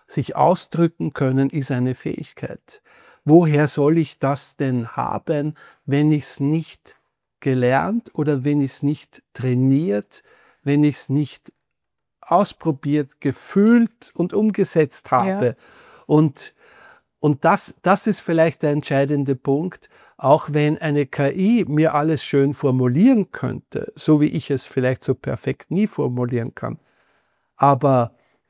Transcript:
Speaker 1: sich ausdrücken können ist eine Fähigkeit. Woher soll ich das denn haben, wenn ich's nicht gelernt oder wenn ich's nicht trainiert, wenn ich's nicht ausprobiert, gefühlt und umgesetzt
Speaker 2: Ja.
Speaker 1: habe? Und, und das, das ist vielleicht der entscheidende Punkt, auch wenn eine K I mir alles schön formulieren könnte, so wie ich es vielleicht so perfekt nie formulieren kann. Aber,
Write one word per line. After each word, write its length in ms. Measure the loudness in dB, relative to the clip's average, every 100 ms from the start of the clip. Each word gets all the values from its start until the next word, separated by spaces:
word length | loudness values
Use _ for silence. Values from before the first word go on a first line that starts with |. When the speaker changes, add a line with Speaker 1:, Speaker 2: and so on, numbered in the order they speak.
| -10
Speaker 1:
sich 300 | -6 -4 2
ausdrücken 760 | 2 2 -2 0 0 0 -6
können 340 | -2 0 2 0
ist 200 | -2 -4
eine 240 | -2 -2
Fähigkeit. 880 | -4 -8 -10 -12 -12 -12 -14 -20 -20 _ _ _ _
Woher 440 | 6 6 6 2 2
soll 280 | 2 2 2
ich 220 | -2 -4
das 380 | -4 -4 -8 -6
denn 320 | -2 -2 -4 -6
haben, 580 | -6 -6 -4 -4 -4 -8 -18 _ -4
wenn 260 | 0 2
ich's 280 | 2 -2 -4
nicht 560 | -2 -2 -6 -16 -20 -20 _ _ _ _
gelernt 680 | -2 0 2 0 -2 -4 -6
oder 300 | -4 -2 -2
wenn 160 | 0 0
ich's 220 | -2 -2
nicht 400 | -4 -4 -10 -20 _
trainiert, 880 | -6 -2 2 2 2 0 -4 -6 -16 _ _ _ _
wenn 220 | -2 2
ich's 240 | 2 0 -4
nicht 440 | -2 -2 -8 -20 _ _ _ _ _ _ _
ausprobiert, 1000 | -2 0 0 -4 -6 -4 -2 -2 -2 _
gefühlt 880 | -6 -6 -4 2 4 4 2 -4 -12
und 200 | -6 -2
umgesetzt 720 | 0 0 0 0 0 0 -2 -2
Speaker 2:
Ja. 80 | 0
Speaker 1:
habe? 380 | 0 0 -2 -4 _ -20 -20 -12 0
Und, 480 | 2 2 -2 -18 _ _ -20 -20 _ _ _
und 280 | -2 2 2
das, 300 | 0 -2 -4
das 260 | 0 0 0
ist 140 | -4
vielleicht 420 | -2 2 2 0
der 100 | -2
entscheidende 640 | -2 -2 0 0 0 -2 -4
Punkt, 520 | -2 -2 -4 -10 -20 _ _ -4
auch 300 | 2 2 2
wenn 240 | 0 0 0
eine 280 | -2 -2 -2
K 240 | -2 -2
I 340 | 0 2 2 2
mir 280 | 2 2
alles 280 | 2 0 -2
schön 280 | 0 2 2
formulieren 760 | 0 0 2 2 4 4 4 0
könnte, 600 | -4 -6 -6 -10 -10 -10 -4
so 240 | 2 4
wie 80 | 2
ich 220 | -2 -4
es 160 | -6 -4
vielleicht 360 | -2 -2 -2
so 120 | -4
perfekt 560 | -6 -6 -6 -6 -8 -4
nie 160 | -2 -2
formulieren 680 | -2 -4 -4 -4 -4 -6
kann. 240 | -8 -10 -10 _ _ _ _ _ _ _ 0
Aber, 560 | 2 4 4 2 0 _ _ _